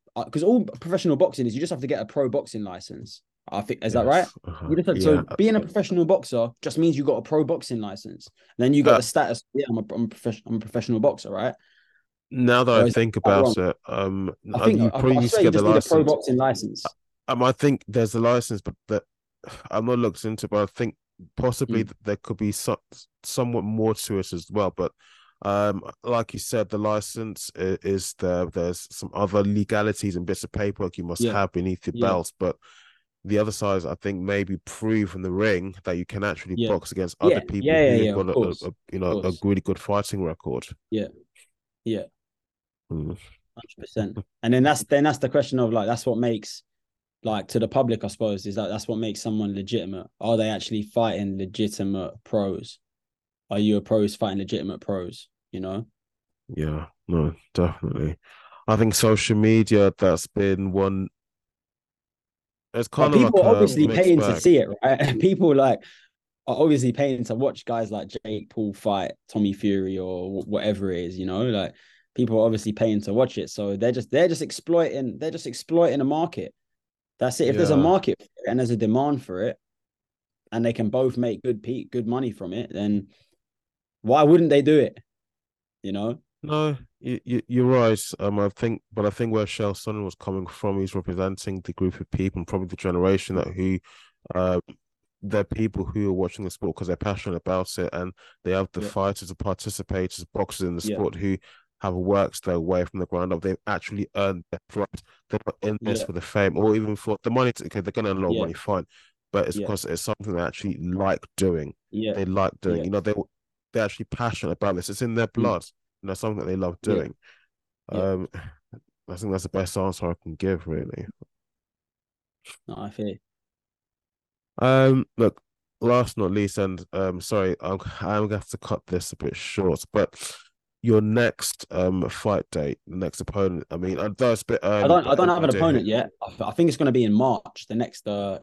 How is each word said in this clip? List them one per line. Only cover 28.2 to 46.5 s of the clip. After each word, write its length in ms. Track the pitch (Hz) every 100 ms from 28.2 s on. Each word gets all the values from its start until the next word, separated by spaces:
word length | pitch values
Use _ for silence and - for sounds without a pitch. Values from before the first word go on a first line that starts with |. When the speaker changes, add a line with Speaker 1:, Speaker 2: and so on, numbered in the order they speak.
| 92 90 90
Speaker 2:
There's 420 | 90 87 90 -
some 200 | - -
other 300 | - 101 104
legalities 720 | 101 104 101 107 107 101 101 87
and 100 | 90
bits 200 | 92 -
of 60 |
paperwork 440 | - 101 98 95 -
you 60 |
must 200 | 85 85
Speaker 1:
Yeah. 100 | 117
Speaker 2:
have 180 | 104 95
beneath 340 | 87 92 92 -
your 80 |
Speaker 1:
Yeah. 140 | 117 120
Speaker 2:
belt. 240 | 90 82 -
But 160 | 92 - _ - _ _ _ _ -
the 120 | 104
other 140 | 107
side 240 | 104 104 98
is, 80 | 78
I 100 | 82
think, 260 | 98 95
maybe 360 | 95 101 95 92 -
prove 500 | - 110 110 101 95
in 60 |
the 100 | 92
ring 440 | 92 110 92 95 92 -
that 100 | 90
you 80 | 90
can 200 | 104 101
actually 300 | 85 - 95
Speaker 1:
Yeah. 120 | 113
Speaker 2:
box 240 | 98 -
against 240 | 95 90 -
Speaker 1:
Yeah. 60 | -
Speaker 2:
other 140 | 175
people 360 | - 101 135 160
Speaker 1:
Yeah, 40 | 143
Speaker 2:
who 80 |
Speaker 1:
yeah, 60 | 120
Speaker 2:
have 60 | 110
Speaker 1:
yeah, 60 |
Speaker 2:
got 100 | 101
Speaker 1:
of 60 | 90
Speaker 2:
a, 40 |
a, 20 | 107
Speaker 1:
course. 260 | 107 82 90
Speaker 2:
a, 60 | - -
you 80 | 95
know, 120 | 90
Speaker 1:
Of 100 | 101
course. 200 | 95 85
Speaker 2:
a 40 | 98
really 140 | 98
good 180 | - 92
fighting 440 | - 101 101 101
record. 440 | 87 78 76 64 - - -
Speaker 1:
Yeah. 180 | 110 98 - _ _ _ _ _ _ 117
Yeah. 180 | 107 92 _ _ _ _ _ _ _ -
Speaker 2:
Mm. 260 | 80 76 98 - _ _ -
Speaker 1:
Hundred 220 | - -
percent. 380 | - - 104 101 - _
And 120 | 117
then 100 | 127
that's, 200 | 135 139 -
then 180 | 143 151
that's 140 | 127
the 100 | 127
question 300 | 147 - 131
of, 120 | 120
like, 160 | 113 104
that's 180 | 117 -
what 120 | 117
makes, 460 | 120 110 107